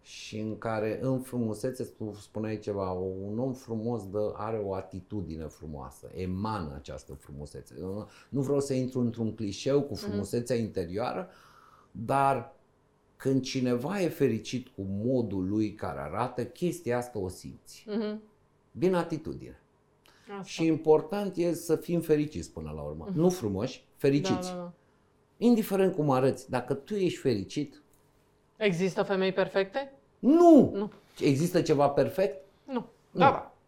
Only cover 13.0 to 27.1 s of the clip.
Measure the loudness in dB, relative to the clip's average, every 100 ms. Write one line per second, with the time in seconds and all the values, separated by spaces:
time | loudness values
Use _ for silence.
13 | _ _ 0 0 0 -2 0 0 -2 -2
14 | -2 2 2 2 -4 -8 -8 -8 -6 -2
15 | 0 0 0 -2 0 0 -2 -4 -8 -6
16 | -6 -4 -4 -4 -8 -4 -4 -4 -2 -2
17 | -2 -6 -6 -8 -16 -16 -20 -20 -8 -4
18 | -4 -8 -14 _ _ _ _ 0 2 2
19 | 0 -6 -6 -10 -14 -20 _ _ _ _
20 | _ _ -14 -14 -10 0 2 2 6 4
21 | 4 -4 -4 0 0 0 0 -2 2 -2
22 | 4 2 2 -4 -8 -10 -8 -8 -8 -8
23 | -4 2 2 2 -2 -2 -2 -6 _ _
24 | 2 2 2 0 -2 -8 -10 -14 _ _
25 | _ _ _ _ 4 4 2 2 2 2
26 | 2 4 4 0 -4 -4 -2 -6 -4 0
27 | 0